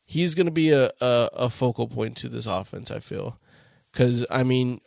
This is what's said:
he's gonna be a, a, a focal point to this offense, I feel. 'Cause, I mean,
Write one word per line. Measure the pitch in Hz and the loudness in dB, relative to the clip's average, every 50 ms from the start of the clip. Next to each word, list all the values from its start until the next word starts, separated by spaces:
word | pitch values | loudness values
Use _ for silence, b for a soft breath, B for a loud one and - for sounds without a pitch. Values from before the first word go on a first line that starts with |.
| _ | _
he's | - - 156 175 175 156 | -6 -2 0 0 2 2
gonna | 175 180 170 | 0 0 2
be | 156 165 160 156 | 2 2 4 6
a, | 147 139 131 - - - | 6 6 4 2 0 0
a, | 123 123 120 120 120 - - | 2 2 4 4 2 0 -2
a | - 127 123 | -2 -2 -2
focal | - - 131 123 113 - 117 | 0 0 0 0 0 -2 -4
point | 120 120 113 110 113 117 | -4 -4 -6 -6 -6 -6
to | - - 123 | -10 -10 -10
this | 117 117 117 | -10 -8 -6
offense, | 110 92 95 98 - - - - - | -4 -4 -4 -6 -8 -12 -14 -12 -10
I | 117 110 | -12 -12
feel. | - - 101 95 95 120 120 b b b b b b b b b b _ | -10 -10 -8 -8 -8 -8 -10 b b b b b b b b b b _
'Cause, | - - 127 123 123 117 123 - | 0 2 2 4 2 0 -2 -2
I | - 131 127 | 0 0 2
mean, | 131 127 127 127 123 123 113 - | 2 2 2 0 0 -4 -6 -6